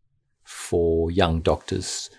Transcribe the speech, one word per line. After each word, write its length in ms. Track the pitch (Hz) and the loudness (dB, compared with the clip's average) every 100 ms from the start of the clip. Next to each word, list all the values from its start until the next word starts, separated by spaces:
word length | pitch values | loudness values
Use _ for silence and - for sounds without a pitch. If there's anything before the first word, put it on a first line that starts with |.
| _ _ _ _ | _ _ _ _
for 680 | - - - 87 85 82 82 | -18 -14 -4 0 2 2 2
young 300 | 87 87 82 | 2 2 2
doctors. 680 | 82 76 - 95 - - - | 0 0 -2 -6 -6 -10 -12